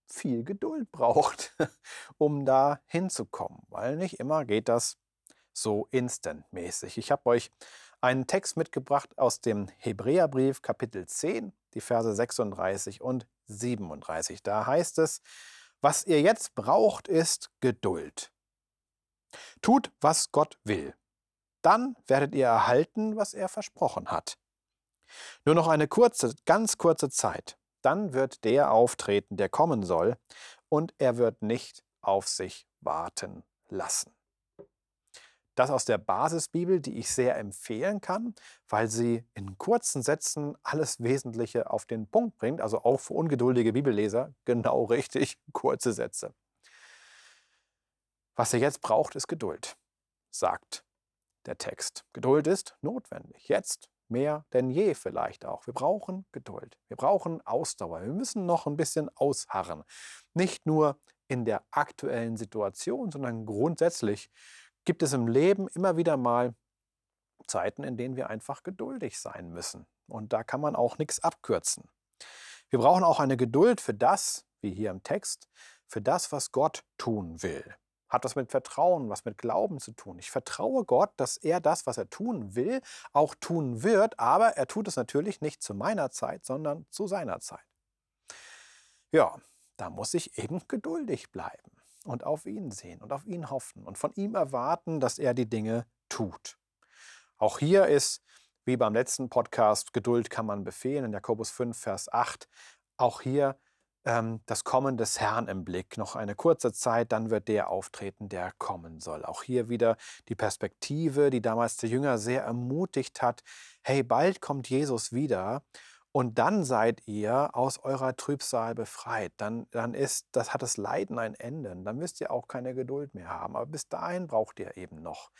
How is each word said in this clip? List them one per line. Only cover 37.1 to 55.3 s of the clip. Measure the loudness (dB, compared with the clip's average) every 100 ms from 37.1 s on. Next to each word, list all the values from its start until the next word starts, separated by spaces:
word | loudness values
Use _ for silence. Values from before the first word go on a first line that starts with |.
sehr | 0 0 0
empfehlen | -4 -10 -8 -4 -2 -2
kann, | -4 -4 -4 -10 -18 -20 _
weil | 0 0
sie | 2 2 0 -4
in | -10 -10 -6
kurzen | 0 0 0 -2
Sätzen | 0 0 -2 -4 -6 -8
alles | -4 -2 -2 -2
Wesentliche | 0 0 -2 -4 -2 -2 -2
auf | -4 -4
den | -6 0
Punkt | 2 2 0
bringt, | -2 -2
also | -2 2
auch | 2 2
für | 0
ungeduldige | -2 0 2 4 4 4
Bibelleser | 2 2 2 2 0 -2 -4
genau | -2 0 2 2
richtig | 4 2 0 -2 -2 -4 -10
<laughs> |
kurze | -2 0 0 0
Sätze. | 0 -4 -6 -10 -12 _ _ _ -20 -20 -20 -20 -20 -20 _ _ _ _ _ _ _ _ _ _ -2
„Was | 0
ihr | 2
jetzt | 2 0
braucht, | 0 2 2 -4
ist | -8
Geduld“, | -6 -6 -8 -12 -16 _ _ _ _ _
sagt | -2 0 -2 -8 -18 -18 _ _ _ _ _ -12
der | -8
Text. | -8 -8 -8 -10 -16
Geduld | -2 4 4 4
ist | 0 -2 -8
notwendig, | -6 -6 -10 -14 -16 -12 -2
jetzt | 0 0 -8 -12 _ -6
mehr | -2 -2 -2 -2
denn | 0 0
je | 2 0
vielleicht | 0 -4 -4 -4